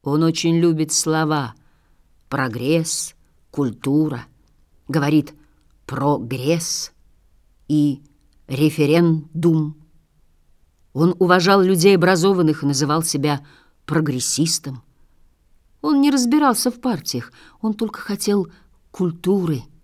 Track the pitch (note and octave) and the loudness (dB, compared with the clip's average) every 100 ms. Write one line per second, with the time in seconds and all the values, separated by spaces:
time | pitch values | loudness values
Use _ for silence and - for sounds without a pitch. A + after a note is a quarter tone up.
0 | C#3+ D3 E3 E3 E3+ E3 E3+ D#3 D#3 - | -2 0 0 0 0 2 2 0 -2 -4
1 | D#3+ D#3+ D#3 D3+ A#2+ - _ _ _ _ | -2 -2 -2 -4 -6 -14 _ _ _ _
2 | _ _ _ C3 C3 A#2 B2+ E3 E3 - | _ _ _ -6 -6 -4 0 0 -2 -8
3 | - _ _ _ _ - C3+ - C3+ C#3+ | -10 _ _ _ _ -4 -4 -4 -2 0
4 | D#3 A#2 - _ _ _ _ _ - D3+ | 0 -4 -12 _ _ _ _ _ -6 -2
5 | C#3+ D#3 C#3+ - _ _ _ _ - C3 | 2 0 0 -14 _ _ _ _ -12 -4
6 | C#3+ C#3+ A#2 C3 C3 E3+ E3 - - _ | -2 -2 -4 -6 -2 -2 -2 -8 -10 _
7 | _ _ _ _ _ _ - D3+ D3 C3+ | _ _ _ _ _ _ -2 0 0 -2
8 | _ _ _ _ - C3 D3+ D3+ D3 E3 | _ _ _ _ -10 0 0 2 2 4
9 | E3+ D#3+ D3 E3+ E3+ D#3+ D#3 D#3 - _ | 4 0 -4 -2 0 2 -2 -10 -20 _
10 | _ _ _ _ _ _ _ _ _ C3 | _ _ _ _ _ _ _ _ _ 0
11 | E3+ F3+ F3+ F3+ F3 G3 F#3 F#3 F#3 G3 | 0 2 2 4 4 4 4 4 6 6
12 | F3+ F#3 F#3 F#3 D#3 D3+ C#3+ C3+ D3 D#3 | 4 4 2 4 2 0 -2 -2 0 -2
13 | E3 - D3 C#3+ - - _ _ - D#3 | -2 -2 -2 -4 -8 -20 _ _ -4 -2
14 | D#3 B2+ - - E3 - C#3+ B2+ _ _ | 0 -4 -4 -2 -2 -2 -8 -14 _ _
15 | _ _ _ _ _ _ _ _ D#4 C#4 | _ _ _ _ _ _ _ _ 0 4
16 | C#4+ C4+ A#3+ D4 C#4+ A3+ B3+ A#3+ B3+ F3+ | 4 2 2 4 2 2 -2 -2 -4 -4
17 | - B2 - - - _ A3 G#3 A3 - | -6 -8 -10 -20 -20 _ -6 -4 -6 -8
18 | - G3+ - D4+ - - _ _ _ - | -8 -4 0 0 -2 -10 _ _ _ -4
19 | F3+ E3+ F3+ G3+ F3 C#3 - - | -4 -2 -2 0 0 -4 -8 -20